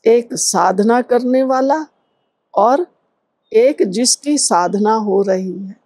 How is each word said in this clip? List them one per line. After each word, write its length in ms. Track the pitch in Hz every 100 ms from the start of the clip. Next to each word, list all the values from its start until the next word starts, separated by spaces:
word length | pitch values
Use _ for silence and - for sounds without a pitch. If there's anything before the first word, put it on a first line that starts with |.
| 226
एक 240 | 240 240
साधना 680 | 208 - 185 180 190 208 240
करने 420 | 240 247 247 262
वाला 420 | 262 262 269 311 302 _ _ _ _ _ _ -
और 320 | 214 285 359 _ _ _ _ _ _
एक 300 | 220 254 294
जिसकी 540 | 214 185 247 - 285 294
साधना 560 | - 175 175 196 208
हो 280 | 220 208 196
रही 300 | 196 190 185
है। 260 | 180 190 -